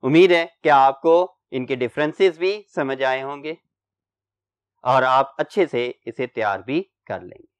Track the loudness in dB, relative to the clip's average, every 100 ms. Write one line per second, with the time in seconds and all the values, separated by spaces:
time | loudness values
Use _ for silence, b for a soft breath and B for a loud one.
0 | 2 4 6 4 0 _ 2 4 4 2
1 | 2 2 0 _ _ -10 -6 -4 -6 -4
2 | -6 0 0 0 -4 -4 -8 -8 -6 -2
3 | -2 -2 -6 -12 -12 -14 _ _ _ _
4 | _ _ _ _ _ _ _ _ 0 2
5 | 2 2 0 -4 -6 -2 -2 -2 -6 -8
6 | -16 -8 -8 -4 -4 -4 -4 -6 -6 _
7 | _ -12 -12 -20 _